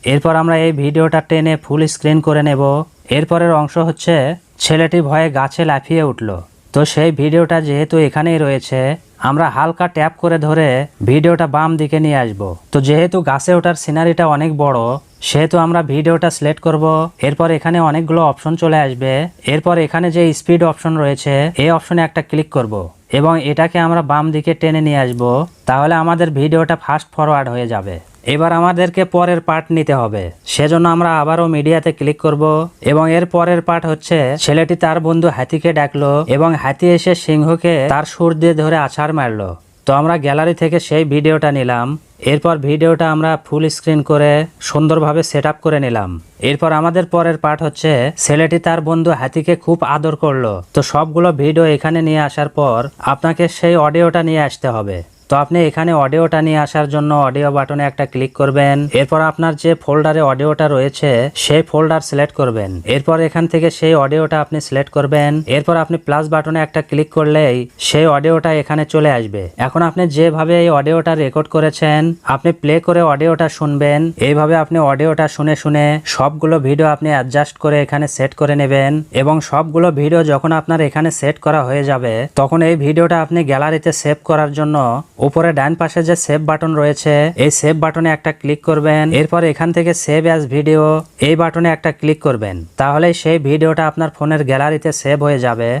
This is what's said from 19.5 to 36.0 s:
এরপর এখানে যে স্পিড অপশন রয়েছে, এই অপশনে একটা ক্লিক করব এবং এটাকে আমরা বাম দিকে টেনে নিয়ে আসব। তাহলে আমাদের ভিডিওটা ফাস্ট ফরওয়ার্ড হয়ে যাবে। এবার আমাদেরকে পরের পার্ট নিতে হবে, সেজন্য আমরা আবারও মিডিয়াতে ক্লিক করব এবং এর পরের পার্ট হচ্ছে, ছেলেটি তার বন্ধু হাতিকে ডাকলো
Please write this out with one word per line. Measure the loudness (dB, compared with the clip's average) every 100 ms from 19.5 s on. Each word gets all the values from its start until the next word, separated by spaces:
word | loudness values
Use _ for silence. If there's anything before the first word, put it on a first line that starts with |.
এরপর | -2 0 0 0
এখানে | -2 0 2
যে | 2 0
স্পিড | 0 2 2
অপশন | 0 -4 0
রয়েছে, | 0 -2 -2 0 0 0
এই | 2 0
অপশনে | 0 0 0
একটা | -2 -4
ক্লিক | -4 -2 -4
করব | -4 -6 -10 _ _ 0
এবং | 2 0 -2
এটাকে | 0 0 2 0
আমরা | 0 0
বাম | 0 0 -2
দিকে | -2 -2
টেনে | 0 0 0
নিয়ে | 0 0
আসব। | 0 0 0 -2 -8 -2
তাহলে | 0 2 2
আমাদের | 0 0 0 0
ভিডিওটা | 0 0 0 -2
ফাস্ট | -2 -4 -4 -4
ফরওয়ার্ড | 0 0 -2
হয়ে | -6 -4
যাবে। | -6 -6 -12 -14 _ -4
এবার | -2 0 2
আমাদেরকে | 0 0 0 0 0 0
পরের | 0 0 -2
পার্ট | -4 -2 -2
নিতে | 0 0
হবে, | 0 -4 -8 -12 -8
সেজন্য | -2 2 2 2 2
আমরা | 0 0
আবারও | 0 0 0 0
মিডিয়াতে | 2 0 0 -2
ক্লিক | -4 0 -2
করব | 0 0 0 -4 _ 0
এবং | 0 2 0
এর | 0
পরের | 0 0 0 0
পার্ট | -2 -2
হচ্ছে, | -6 -2 0 0 -2 0
ছেলেটি | 0 0 0
তার | 0 0 0
বন্ধু | 2 0 0
হাতিকে | -4 -2 0 0
ডাকলো | -2 -2